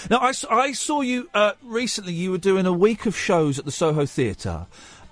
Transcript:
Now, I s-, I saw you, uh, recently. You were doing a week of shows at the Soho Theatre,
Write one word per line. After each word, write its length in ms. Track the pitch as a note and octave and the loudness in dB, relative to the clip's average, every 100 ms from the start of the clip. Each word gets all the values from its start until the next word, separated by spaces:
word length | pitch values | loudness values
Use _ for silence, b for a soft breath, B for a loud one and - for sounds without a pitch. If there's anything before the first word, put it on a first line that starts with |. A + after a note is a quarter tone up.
| B | B
Now, 100 | B3 | 0
I 120 | B3 | 2
s-, 160 | - - | -2 0
I 220 | A#3 C#4 | 0 0
saw 300 | A#3+ - D4 | -2 -2 -2
you, 260 | B3+ B3 - | 0 -2 -2
uh, 180 | G#3 G#3 - | 2 2 0
recently. 520 | A#3+ A3+ B3+ - F3+ | -6 -4 -2 -4 -6
You 160 | E3+ F#3 | -4 -2
were 80 | F#3 | 0
doing 260 | F#3+ F#3+ | 2 4
a 80 | F#3 | 2
week 320 | F3 G#3+ A3+ | 4 2 2
of 100 | A3 | -2
shows 440 | - - E3+ D3+ C#3 | -2 2 2 2 0
at 80 | C#3 | -6
the 60 | |
Soho 340 | - D#3+ D3+ C#3+ | -2 0 2 -2
Theatre, 600 | - A#2 F2+ G2 D#2+ F2 B B B B | 0 -2 -2 -8 -8 -10 B B B B